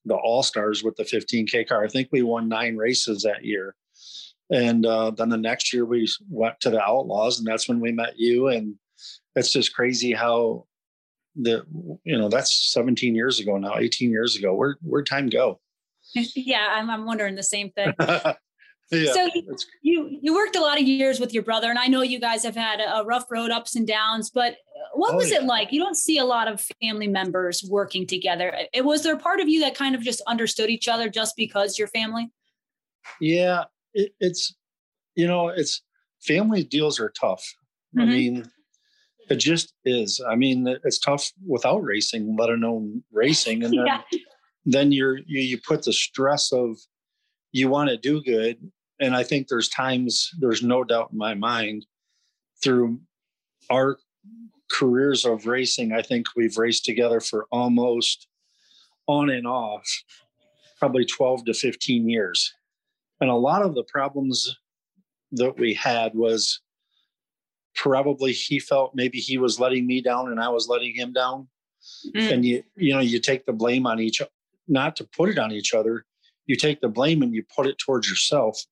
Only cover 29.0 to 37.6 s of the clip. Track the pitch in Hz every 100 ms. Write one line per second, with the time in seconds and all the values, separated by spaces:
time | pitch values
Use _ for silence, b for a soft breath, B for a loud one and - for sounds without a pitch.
29 | 320 311 339 381 320 320 285 254 269 262
30 | 233 233 - 233 226 - 220 226 - 226
31 | 226 220 220 - 220 202 202 196 208 226
32 | 220 226 233 _ _ _ _ _ _ _
33 | - - 156 170 180 180 160 _ _ 214
34 | 202 - 185 175 - - _ _ _ _
35 | _ - 170 175 170 180 147 - _ _
36 | _ _ - 160 220 214 143 143 151 135
37 | 107 - 113 92 - -